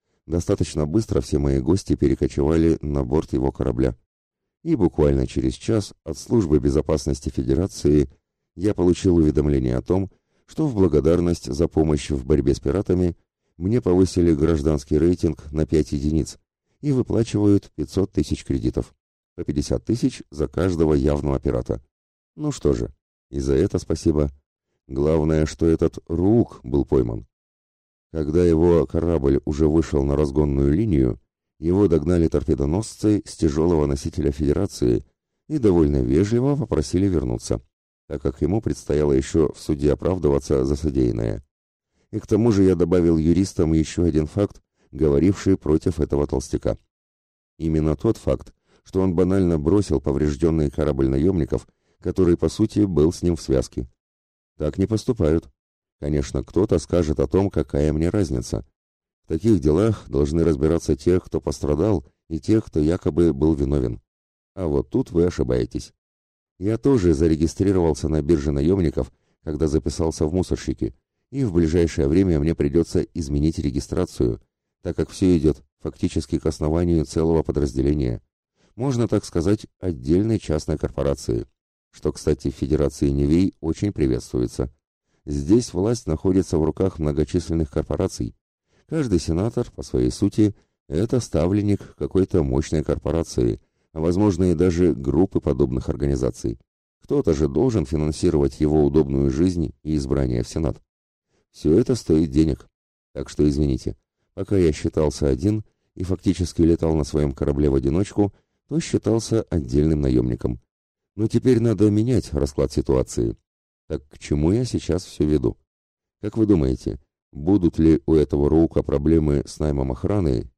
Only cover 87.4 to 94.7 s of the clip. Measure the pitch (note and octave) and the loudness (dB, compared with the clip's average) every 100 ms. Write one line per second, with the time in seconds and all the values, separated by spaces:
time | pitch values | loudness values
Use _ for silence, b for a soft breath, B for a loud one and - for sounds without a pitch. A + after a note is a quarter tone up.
87.4 | - E2 D#2 D2+ D2 D2+ F#2 - A1+ - | -2 -4 -2 -4 -4 -4 -4 -6 -10 -12
88.4 | _ _ _ _ - D#3+ C3 F2+ - E2 | _ _ _ _ -8 -4 0 0 0 -2
89.4 | A2 A#2+ A#2+ - - B1+ B1 - G2+ - | -2 -4 -6 -10 -6 -2 -2 0 -2 2
90.4 | G#2+ - _ _ - D2 A2+ B2+ - E2 | 0 -2 _ _ -6 -4 -2 -2 -2 -2
91.4 | E2+ G#2 G2+ G2 - - D2 F#2+ F#2+ F#2 | 0 0 0 -2 -6 -10 -2 0 2 0
92.4 | C#2 B1+ - D#2 - C2+ - D#2+ D#2+ - | 0 0 -2 -2 -2 -4 -2 -4 -2 -2
93.4 | A#1+ G#1 _ _ _ D#2+ D#2+ F2+ G#2+ E2+ | -2 -2 _ _ _ -4 -2 2 2 2
94.4 | F#2 D#2+ F2+ | 2 2 2